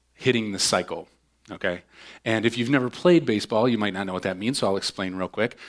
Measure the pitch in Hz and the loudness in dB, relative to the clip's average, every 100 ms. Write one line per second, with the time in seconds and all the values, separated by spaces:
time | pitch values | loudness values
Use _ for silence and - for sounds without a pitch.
0 | _ - 131 120 110 95 - 98 87 82 | _ -4 0 0 0 -2 0 0 -2 -8
1 | 80 _ _ _ - 90 95 87 - - | -12 _ _ _ -18 -6 -4 -6 -10 -20
2 | - - 123 113 113 117 117 143 123 - | -20 -8 -2 0 2 0 2 2 0 0
3 | 180 170 131 107 - 110 123 113 104 95 | 4 4 4 -2 0 2 2 2 0 -2
4 | 95 92 98 92 107 143 107 98 - - | -4 -4 -4 -4 -4 0 0 0 -2 -4
5 | 92 92 92 - 117 - | -6 -4 -6 -2 -2 -4